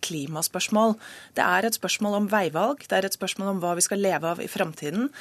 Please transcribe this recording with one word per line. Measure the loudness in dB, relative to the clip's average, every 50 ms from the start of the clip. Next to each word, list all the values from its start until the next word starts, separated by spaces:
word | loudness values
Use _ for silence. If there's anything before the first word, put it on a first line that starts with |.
klimaspørsmål. | -8 -6 -6 -6 -6 -6 -4 -4 -4 -2 -2 -2 -2 2 4 4 4 4 2 0 -4 -14 -18 -18 -20 -8 _
Det | 0 2
er | 4 4 4 2
et | 2 -2 -2
spørsmål | -2 -4 -2 0 0 0 2
om | 0 0 2
veivalg, | 2 2 2 2 0 0 0 0 0 -4 -4 0
det | 0 2
er | 2
et | 0 -2 -4
spørsmål | -4 -6 -4 -4 -2 -2 -2
om | 0
hva | 0 0 0
vi | 0
skal | 0 0 0 2
leve | 2 2 2 2 0
av | 0 -2 -2
i | -6 -6
framtiden, | -2 -2 -2 -2 -2 -6 -6 -4 -2 -2 -2 -2 -4 -8